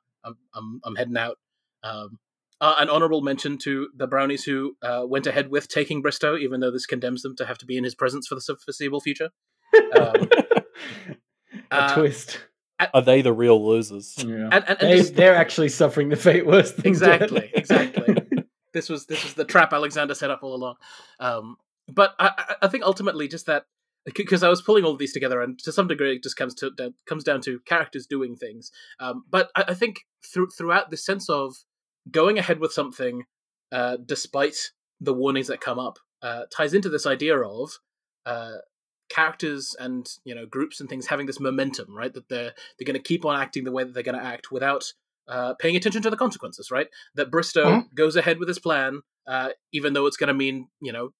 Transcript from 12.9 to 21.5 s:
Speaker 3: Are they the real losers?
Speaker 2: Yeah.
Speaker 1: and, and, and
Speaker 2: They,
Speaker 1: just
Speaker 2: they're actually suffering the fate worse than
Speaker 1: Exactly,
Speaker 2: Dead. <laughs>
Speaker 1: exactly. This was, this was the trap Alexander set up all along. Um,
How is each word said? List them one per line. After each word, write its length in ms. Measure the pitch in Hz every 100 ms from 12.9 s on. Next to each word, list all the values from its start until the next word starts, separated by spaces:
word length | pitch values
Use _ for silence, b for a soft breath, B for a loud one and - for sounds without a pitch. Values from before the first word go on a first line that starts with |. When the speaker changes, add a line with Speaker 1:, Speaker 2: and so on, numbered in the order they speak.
Speaker 3:
Are 80 | 135
they 200 | 127 135
the 100 | 127
real 320 | 113 120 110
losers? 500 | 107 113 104 101 - -
Speaker 2:
Yeah. 300 | 120 113 110
Speaker 1:
and, 40 |
and, 100 | 190 180
and 100 | 196
Speaker 2:
They, 160 | 196 180
Speaker 1:
just 160 | 170 143
Speaker 2:
they're 180 | 185 175
actually 320 | 160 - 147
suffering 400 | - 151 156 143
the 80 | 147
fate 300 | 175 175 156
worse 260 | 190 -
than 140 | - 196
Speaker 1:
Exactly, 540 | 170 180 170 214 -
Speaker 2:
Dead. 100 | 214
<laughs> 40 |
Speaker 1:
exactly. 600 | 170 - 269 262 208 214 - - 254 - _ _
This 160 | 165 -
was, 180 | 151 -
this 160 | 151
was 100 | 143
the 100 | -
trap 280 | 151 180 156
Alexander 420 | 147 147 151 143
set 160 | 139 139
up 100 | 135
all 120 | 135
along. 200 | 131 127 120 b b b -
Um, 360 | 123 117 110